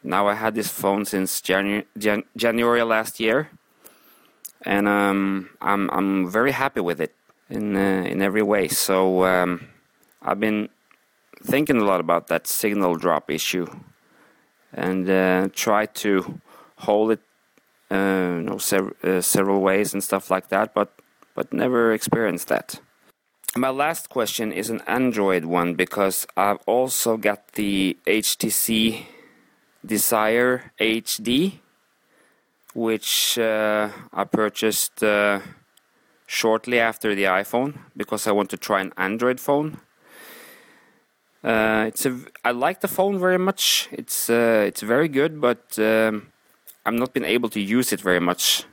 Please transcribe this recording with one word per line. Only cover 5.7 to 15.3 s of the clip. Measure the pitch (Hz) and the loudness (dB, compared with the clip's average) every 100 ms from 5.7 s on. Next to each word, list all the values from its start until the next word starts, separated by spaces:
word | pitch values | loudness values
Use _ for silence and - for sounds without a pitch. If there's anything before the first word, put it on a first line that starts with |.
| 101 95 | 0 0
I'm | - 98 95 90 | 0 0 0 0
very | 107 131 | 0 0
happy | 135 135 120 | 0 -2 -2
with | 87 80 | -4 -2
it | 80 _ _ _ _ | -6 _ _ _ _
in, | 107 107 98 | -6 -2 0
uh, | 98 95 92 | 0 0 -2
in | 92 | 0
every | 98 104 | 0 0
way. | 101 104 85 | 2 2 0
So, | - - 95 95 92 | -2 0 2 4 4
um, | 92 92 90 87 - _ _ _ _ _ | 2 2 0 -2 -10 _ _ _ _ _
I've | - 101 | -4 -2
been | 110 107 107 _ _ _ _ _ _ - | 0 -2 -4 _ _ _ _ _ _ -16
thinking | - 135 151 123 | -2 0 2 2
a | |
lot | 101 92 | 2 0
about | 82 85 - | 0 -2 0
that | 82 - | -4 -2
signal | - 110 101 92 82 | -4 -2 0 0 0
drop | 87 76 - | 0 0 -2
issue, | 78 - 92 85 - - _ _ _ _ _ _ _ _ | -4 -2 -4 -6 -12 -20 _ _ _ _ _ _ _ _
and, | - 92 92 92 | -6 -4 -2 2
uh, | 95 95 | 2 4